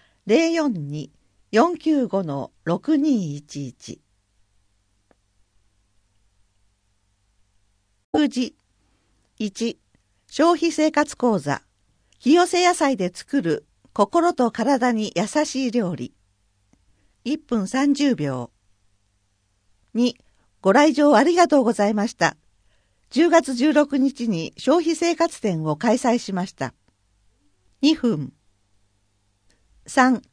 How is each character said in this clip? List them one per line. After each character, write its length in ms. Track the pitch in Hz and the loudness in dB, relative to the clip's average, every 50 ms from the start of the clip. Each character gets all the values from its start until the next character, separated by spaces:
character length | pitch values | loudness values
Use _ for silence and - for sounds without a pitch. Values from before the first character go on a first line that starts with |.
| _ _ _ _ _ | _ _ _ _ _
零 260 | 190 220 320 330 330 | 0 2 2 2 2
四 200 | 330 330 302 277 208 | 0 0 -2 -2 -4
二、 380 | 165 143 139 147 151 - - _ _ _ _ _ _ _ _ | -4 -8 -8 -10 -12 -12 -14 _ _ _ _ _ _ _ _
四 260 | - 220 254 349 349 - | 2 2 2 2 0 -4
九 300 | - 320 302 277 247 - | -2 -2 0 0 0 -2
五 160 | - 196 180 | -2 -4 -4
の 280 | 151 139 139 - - _ _ _ | -4 -6 -8 -8 -10 _ _ _
六 320 | 160 170 175 - 285 320 277 | -4 -4 -4 -2 0 0 0
二 380 | 294 311 262 214 180 151 143 | 2 2 0 0 -2 -6 -8
一 320 | 147 147 _ - 143 143 123 | -12 -14 _ -12 -12 -12 -12
一。 340 | - _ - - - - _ _ _ _ _ _ _ _ _ _ _ _ _ _ _ _ _ _ _ _ _ _ _ _ _ _ _ _ _ _ _ _ _ _ _ _ _ _ _ _ _ _ _ _ _ _ _ _ _ _ _ _ _ _ _ _ _ _ _ _ _ _ _ _ _ _ _ _ _ _ _ _ _ _ _ _ _ _ _ _ _ _ | -14 _ -18 -18 -18 -18 _ _ _ _ _ _ _ _ _ _ _ _ _ _ _ _ _ _ _ _ _ _ _ _ _ _ _ _ _ _ _ _ _ _ _ _ _ _ _ _ _ _ _ _ _ _ _ _ _ _ _ _ _ _ _ _ _ _ _ _ _ _ _ _ _ _ _ _ _ _ _ _ _ _ _ _ _ _ _ _ _ _
富 200 | - - - - | 0 0 0 0
士。 240 | - 247 247 - - _ _ _ _ _ _ _ _ _ _ _ _ _ _ _ _ _ | 0 -4 -6 -6 -8 _ _ _ _ _ _ _ _ _ _ _ _ _ _ _ _ _
一、 400 | 214 202 - - 226 233 - - _ _ _ _ _ _ _ _ _ _ | -10 -10 -8 -6 -8 -8 -8 -10 _ _ _ _ _ _ _ _ _ _
消 260 | - - 311 339 349 | -2 0 2 2 2
費 180 | 277 320 339 | 2 0 -2
生 200 | 320 - 302 311 | 0 0 0 0
活 260 | 311 294 294 - - - | 0 0 -2 -2 -4 -2
講 220 | 247 240 214 170 | 0 0 0 0
座。 240 | 139 147 135 - - _ _ _ _ _ _ _ _ _ _ _ | -2 -4 -6 -6 -8 _ _ _ _ _ _ _ _ _ _ _
清 260 | - 240 311 349 359 | 2 4 4 4 4
瀬 200 | 349 - 349 359 | 2 2 2 2
野 80 | 349 349 | 2 2
菜 220 | - 311 277 262 | 2 0 0 0
で 160 | 196 185 175 - | -2 -4 -6 -6
作 280 | - - - 277 285 | -10 -10 -4 -4 -2
る 240 | 170 165 147 - - _ _ _ _ _ | -2 -2 -2 -4 -6 _ _ _ _ _
心 420 | _ - 202 - - 339 330 349 349 | _ -2 -2 0 2 2 2 2 0
と 160 | - 247 226 | 0 -2 -2
体 400 | - - 220 269 285 240 247 247 | -2 -2 0 0 0 2 2 0
に 200 | 233 214 214 185 - | 0 0 -4 -4 -4
優 120 | 170 208 - | -4 -4 -2
し 400 | - 302 302 - - 262 269 240 | -2 -2 -2 -2 -4 -4 -4 -2
い 40 | |
料 240 | 208 240 202 170 165 | -2 -2 -2 -2 -4
理。 180 | - 123 - - _ _ _ _ _ _ _ _ _ _ _ _ _ _ _ _ _ _ _ _ _ _ | -8 -10 -12 -14 _ _ _ _ _ _ _ _ _ _ _ _ _ _ _ _ _ _ _ _ _ _
一 120 | 233 302 311 | -8 -8 -8
分 300 | - _ 247 220 190 - | -6 _ -4 -4 -4 -2
三 260 | - 262 285 285 277 | -2 0 0 2 2
十 220 | 285 294 277 226 | 2 2 0 0
秒。 360 | 147 147 139 131 127 120 - _ _ _ _ _ _ _ _ _ _ _ _ _ _ _ _ _ _ _ _ _ _ _ _ _ _ _ _ - | 0 -2 -4 -6 -6 -8 -12 _ _ _ _ _ _ _ _ _ _ _ _ _ _ _ _ _ _ _ _ _ _ _ _ _ _ _ _ -2
二、 220 | 220 247 247 - - _ _ _ _ _ _ _ _ | 0 0 0 -2 -6 _ _ _ _ _ _ _ _
ご 120 | - 190 202 | 0 2 4
来 200 | 277 294 320 247 | 6 4 4 4
場 220 | 285 294 294 285 | 4 4 6 6
あ 80 | 214 302 | 6 4
り 120 | 359 339 | 4 4
が 120 | 359 349 320 | 4 4 4
と 140 | 302 277 | 4 2
う 20 | 233 | 2
ご 100 | 226 220 | 2 0
ざ 140 | - 202 202 | 0 0 0
い 60 | 220 | 0
ま 140 | 208 202 - | -2 -4 -4
し 80 | - | -2
た。 220 | - 175 151 - - _ _ _ _ _ _ _ _ _ _ _ _ _ _ | -2 -2 -2 -2 -6 _ _ _ _ _ _ _ _ _ _ _ _ _ _
十 200 | - 247 339 339 | 0 0 2 4
月 240 | 311 330 254 269 262 | 4 2 2 0 -2
十 200 | 233 262 311 302 | 0 0 2 2
六 240 | 302 294 285 277 262 | 2 2 2 0 0
日 320 | 269 277 262 - 240 226 | 0 -2 -2 -4 -4 -4
に 240 | 190 165 165 - - - | -4 -4 -6 -8 -12 -4
消 220 | - 254 302 349 | 0 0 0 2
費 160 | 311 330 320 | 0 -2 -2
生 200 | - 339 339 330 | -2 -2 -2 0
活 260 | 330 330 330 - - | 0 -2 -4 -4 -4
展 240 | - 208 175 160 156 | -4 -4 -4 -2 -2
を 100 | 156 151 | -4 -4
開 220 | 151 - 233 220 247 | -2 0 0 0 0
催 200 | - 247 247 240 | 0 0 -2 -2
し 160 | - - 196 | -4 -6 -6
ま 120 | 180 180 | -6 -6
し 80 | - - | -8 -8
た。 200 | _ 139 123 - _ _ _ _ _ _ _ _ _ _ _ _ _ _ _ _ _ _ _ _ _ | _ -10 -10 -10 _ _ _ _ _ _ _ _ _ _ _ _ _ _ _ _ _ _ _ _ _
二 140 | 262 302 311 | 0 0 0
分。 360 | - - 233 196 147 135 131 - _ _ _ _ _ _ _ _ _ _ _ _ _ _ _ _ _ _ _ _ _ _ _ _ _ _ _ _ _ _ | 2 0 -2 -2 -4 -6 -10 -14 _ _ _ _ _ _ _ _ _ _ _ _ _ _ _ _ _ _ _ _ _ _ _ _ _ _ _ _ _ _
三、 360 | - - 269 254 262 254 202 - _ | -2 2 2 4 4 2 0 -4 _